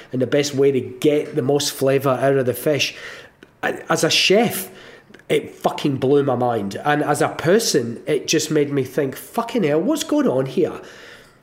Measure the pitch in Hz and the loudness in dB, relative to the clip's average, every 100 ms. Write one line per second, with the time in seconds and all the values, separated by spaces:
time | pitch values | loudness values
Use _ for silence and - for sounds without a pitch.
0 | - 127 127 147 143 131 139 135 107 - | -8 -4 0 0 0 2 2 2 -2 0
1 | 151 147 147 147 131 143 139 - 135 135 | 2 2 0 -2 0 0 0 -2 0 2
2 | 135 123 135 139 127 117 156 139 - - | 2 2 2 2 0 0 0 0 -2 -6
3 | - - - _ - _ - - - 160 | -16 -18 -20 _ -20 _ -6 -4 -2 0
4 | 160 - - 196 226 - - - - - | 2 2 4 4 2 -2 -8 -16 -20 -20
5 | - - - 151 - - 175 - 156 131 | -20 -16 -4 -2 -2 -4 -4 -2 -2 0
6 | 131 143 139 123 123 113 98 - 147 147 | 2 4 2 0 0 0 -4 -4 0 0
7 | 139 143 143 - 151 208 - 151 117 117 | 0 0 -2 -2 2 2 2 0 -2 -6
8 | - 147 - 160 - 151 143 143 123 - | -4 -2 0 -2 0 0 0 0 -2 -2
9 | 139 - - - 226 247 151 151 202 311 | -4 -6 -8 -6 -4 0 0 2 0 -2
10 | - 302 262 127 139 - 151 - - - | 0 0 2 0 0 0 -2 -4 -14 -20
11 | - - - _ | -20 -20 -20 _